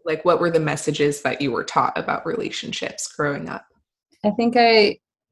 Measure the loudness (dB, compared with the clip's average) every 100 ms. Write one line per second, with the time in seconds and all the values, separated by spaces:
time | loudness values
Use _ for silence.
0 | -6 -2 2 2 2 2 0 -2 -4 0
1 | 0 0 -4 -2 -2 -2 -2 0 0 -2
2 | -4 -4 -4 -6 -6 -8 -8 -8 -8 -8
3 | -10 -4 -4 -4 -8 -12 -14 _ _ _
4 | _ _ -2 0 2 4 6 6 4 0
5 | _ _ _